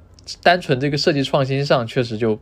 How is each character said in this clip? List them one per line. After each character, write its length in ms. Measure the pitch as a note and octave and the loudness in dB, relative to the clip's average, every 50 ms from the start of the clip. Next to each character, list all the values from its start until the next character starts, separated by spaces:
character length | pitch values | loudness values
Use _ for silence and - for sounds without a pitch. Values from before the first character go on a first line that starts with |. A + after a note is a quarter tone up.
| - - - - - - - - - | -18 -20 -20 -20 -20 -18 -6 0 2
单 160 | F3 F3 F3+ | 2 4 2
纯 200 | F3 - C#3 B2 | 2 -2 -2 0
这 100 | C#3 D3 | 0 -2
个 80 | D3+ | -2
设 160 | C#3+ - - D#3+ | 0 0 0 0
计 100 | C#3 C3+ | 0 0
创 220 | - - D3+ C3+ | 0 0 0 0
新 200 | C3 C3+ C3+ C#3+ | 0 -2 -2 0
上 200 | D3 E3 C3+ A#2 | 2 2 0 0
确 180 | A2+ - C#3 A#2+ | -2 -2 -4 -4
实 140 | A2+ A2 | -2 -2
就 220 | G#2+ A#2+ A2 G#2+ - | -2 0 -2 -2 -2